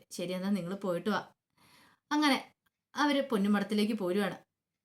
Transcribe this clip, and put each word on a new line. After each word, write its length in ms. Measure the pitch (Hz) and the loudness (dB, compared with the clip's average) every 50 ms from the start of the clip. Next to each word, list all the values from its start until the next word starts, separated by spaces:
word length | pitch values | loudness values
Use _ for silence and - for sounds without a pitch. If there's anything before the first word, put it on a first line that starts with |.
| - - | -14 -14
"ശരി, 220 | - - 175 175 | -10 -8 -6 -4
എന്നാ 180 | 185 185 185 196 | -4 -4 -2 -2
നിങ്ങൾ 220 | 208 190 170 170 196 | -2 -2 -2 -4 -6
പോയിട്ട് 340 | 196 - 190 175 170 170 220 | -4 -2 -2 -2 -2 0 -2
വാ." 100 | 202 - - - _ _ _ _ _ _ _ _ - - - _ _ _ _ - | -2 -2 -4 -8 _ _ _ _ _ _ _ _ -20 -20 -20 _ _ _ _ -2
അങ്ങനെ 280 | 294 294 302 285 262 247 - - _ _ _ _ _ _ _ _ - | 0 2 4 4 2 2 -2 -8 _ _ _ _ _ _ _ _ -2
അവര് 260 | 233 285 294 285 277 | 0 2 2 2 2
പൊന്നുമടത്തിലേക്ക് 720 | 269 269 240 202 196 202 208 202 202 196 214 208 208 208 247 | 0 0 0 0 2 4 2 2 2 0 0 0 2 0 0
പോരുവാണ്. 400 | 214 190 175 185 208 202 185 170 - - _ _ _ _ _ _ _ | -2 -2 0 0 0 0 -2 -4 -8 -16 _ _ _ _ _ _ _